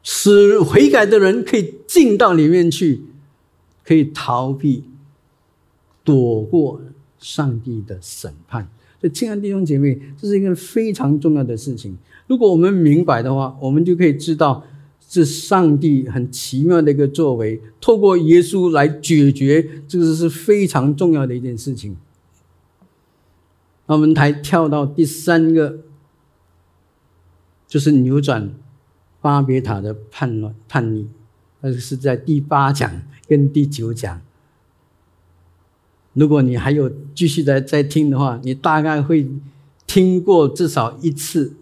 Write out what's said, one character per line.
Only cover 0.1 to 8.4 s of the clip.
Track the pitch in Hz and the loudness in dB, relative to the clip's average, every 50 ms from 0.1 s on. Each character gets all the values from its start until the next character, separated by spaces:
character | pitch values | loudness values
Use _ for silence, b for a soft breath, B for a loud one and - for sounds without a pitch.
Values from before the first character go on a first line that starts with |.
| - - - 202 208 202 202 202 214 214 | -8 0 2 6 6 8 8 6 6 4
悔 | 165 - - 214 285 285 | 2 4 6 6 6 6
改 | 285 240 214 | 4 4 4
的 | 196 226 | 4 4
人 | 214 196 190 202 240 - | 4 4 4 2 0 -2
可 | - - | -2 -2
以 | 220 180 - - - - | -2 -2 -4 -10 -18 -14
进 | - - 359 294 233 202 | 2 4 4 6 6 4
到 | 196 240 202 175 | 4 4 4 4
里 | 165 151 151 | 4 4 4
面 | 175 180 170 170 | 4 4 2 0
去， | - - 185 156 131 - - - - - _ _ _ _ _ _ _ _ _ _ _ _ _ | 0 0 0 0 0 -2 -6 -18 -20 -20 _ _ _ _ _ _ _ _ _ _ _ _ _
可 | - 165 | 2 2
以 | 160 143 | 2 2
逃 | 143 151 - - - 123 120 131 135 | 0 -4 -8 -6 -4 -4 -2 -2 -4
避、 | 139 135 151 147 127 110 - - - - _ _ _ _ _ _ _ _ _ _ _ _ _ _ _ _ _ _ _ _ _ | -6 -2 -2 -2 -2 -2 -6 -16 -20 -20 _ _ _ _ _ _ _ _ _ _ _ _ _ _ _ _ _ _ _ _ _
躲 | - 147 131 123 120 113 110 | 2 2 2 2 2 0 -2
过 | 107 104 - 170 147 131 120 - - - - _ _ _ _ _ | -2 0 0 0 0 0 -4 -10 -18 -20 -20 _ _ _ _ _
上 | - - - - 147 135 117 113 | -18 -12 -6 -4 -4 -4 -4 -6
帝 | 117 127 117 110 | -8 -10 -10 -10
的 | 98 - 98 92 | -10 -12 -16 -16
审 | - - - - - 87 73 76 | -16 -18 -18 -16 -16 -18 -18 -20